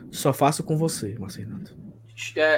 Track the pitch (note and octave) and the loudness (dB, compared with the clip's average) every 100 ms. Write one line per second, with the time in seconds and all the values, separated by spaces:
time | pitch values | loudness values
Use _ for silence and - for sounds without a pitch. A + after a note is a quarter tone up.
0 | - - D3 - C#3+ D3+ D#3 D#3 D#3+ - | -12 -2 0 4 4 2 0 0 0 -2
1 | G2+ G#2+ F#2+ - G#2+ G2 - - - - | -6 -6 -10 -10 -10 -10 -12 -16 -18 -20
2 | - - - D#3 D#3 | -18 -14 -6 2 4